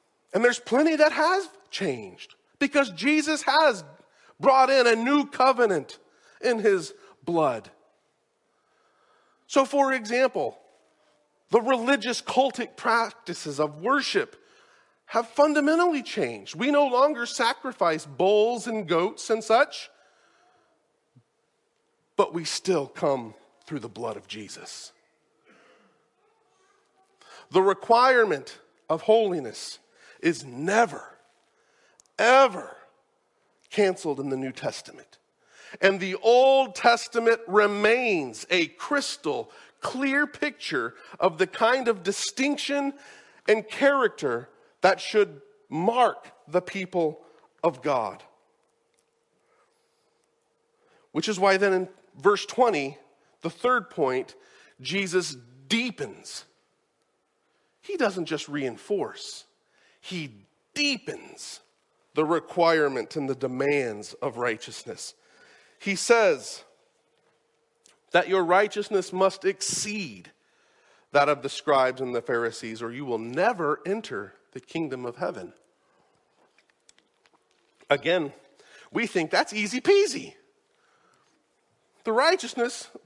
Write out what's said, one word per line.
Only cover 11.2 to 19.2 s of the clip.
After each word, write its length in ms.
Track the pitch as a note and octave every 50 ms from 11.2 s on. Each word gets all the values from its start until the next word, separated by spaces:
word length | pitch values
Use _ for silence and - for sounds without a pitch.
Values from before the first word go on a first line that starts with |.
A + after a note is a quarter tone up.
| _ _ _ _ _ -
the 100 | - A#3
religious 640 | A3 B3+ C4 A#3+ A3+ B3+ C#4+ B3 G3+ B3 - -
cultic 540 | - - - B3 C4+ C4+ - - - - -
practices 840 | - - A#3+ A3+ A#3 A3+ G#3 - - - - E3+ - - D3+ C#3+ C#3
of 220 | D3+ D3+ D3 D3+
worship 540 | E3+ A#3+ C#4+ C#4+ - - - F#3+ A#2+ - - - _ _ _ _ _ _ _ _ _ _ _ _ _ -
have 200 | - A3+ A#3 A3+
fundamentally 760 | - - D4 D#4 C#4+ D4+ C#4+ D4+ D#4+ E4 F4 F4+ D#4+ C4+ A3+
changed. 500 | - - A3 D3+ A#2+ A#2 G#2 F#2+ - -
We 160 | D#3 A3+ C#4+
no 160 | C#4+ C#4+ D4
longer 400 | C4 B3 B3 C#4 D4+ D4+ A#3 A#3+
sacrifice 800 | - - - A#3+ A#3 - - - C4 A#3 - F#3 E3+ D#3+ D#3 D#3
bulls 640 | D3 C#3 B2 F3 G3 G#3+ G#3 G#3+ A#3 B3 A3+ F3 A#3
and 200 | A3 G#3+ F#3+ D#3+
goats 440 | F3+ D#3+ F3 G#3 - -